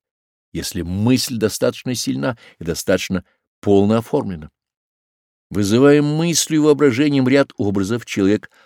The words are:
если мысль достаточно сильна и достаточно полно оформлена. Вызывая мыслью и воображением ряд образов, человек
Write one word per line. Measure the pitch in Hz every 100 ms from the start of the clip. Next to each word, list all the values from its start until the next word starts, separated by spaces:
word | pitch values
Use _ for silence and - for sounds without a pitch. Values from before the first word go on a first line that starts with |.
| _ _ _ _ _
если | 82 - 90
мысль | 85 92 110 127 - 117
достаточно | 104 - 123 120 127 123
сильна | - 131 139 117 - -
и |
достаточно | 82 80 - 95 - 92 - _ _ _
полно | - 98 104 113
оформлена. | 113 147 107 85 76 _ _ _ _ _ _ _ _ _ _
Вызывая | 92 101 113 139 147
мыслью | 147 151 170 160 - 156
и | 151
воображением | 143 143 117 151 143 127
ряд | 139 135 -
образов, | 104 101 95 117 -
человек | - 95 107 - _